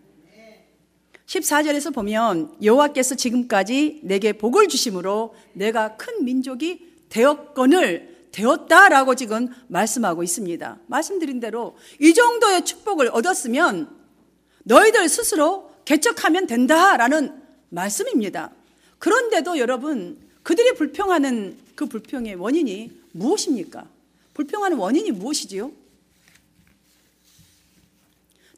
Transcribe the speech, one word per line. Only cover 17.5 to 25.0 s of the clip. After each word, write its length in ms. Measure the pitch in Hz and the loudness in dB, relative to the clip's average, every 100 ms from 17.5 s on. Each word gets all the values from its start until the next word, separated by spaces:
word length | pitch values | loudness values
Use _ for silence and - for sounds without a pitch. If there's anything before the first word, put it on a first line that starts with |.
| _ _ | _ _
말씀입니다. 800 | 170 190 208 466 370 202 170 156 _ _ _ _ - | -8 -6 -6 -2 -2 -2 -6 -12 _ _ _ _ -6
그런데도 600 | - 453 466 392 311 339 | 0 0 2 -2 -2 -2
여러분, 600 | 233 254 285 277 175 - - _ | -2 -4 -4 -8 -8 -14 -20 _
그들이 320 | - 349 494 | -4 2 2
불평하는 840 | 508 302 - 392 349 277 240 196 - _ | 2 -4 -4 0 2 0 -2 -6 -12 _
그 120 | - 302 | -10 -10
불평의 500 | 220 - 277 226 185 | -10 -10 -10 -10 -8
원인이 640 | 190 302 285 190 226 - _ | -2 -2 -2 -6 -12 -20 _
무엇입니까? 760 | 170 220 427 392 254 165 - - _ _ _ _ | -6 -2 -2 -2 -4 -6 -14 -20 _ _ _ _
불평하는 420 | - 302 415 392 302 | -10 -8 -4 -2 -2
원인이 360 | 185 277 | 0 0